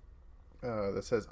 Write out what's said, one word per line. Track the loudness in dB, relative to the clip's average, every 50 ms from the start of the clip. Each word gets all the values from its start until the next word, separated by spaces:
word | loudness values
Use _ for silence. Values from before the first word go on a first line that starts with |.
| -20 -20 -20 -18 -18 -20 -20 -20 -20 -20 -14 -6
uh, | -4 -2 0 2 0 2
that | 0 0 2
says, | 4 4 4 4 0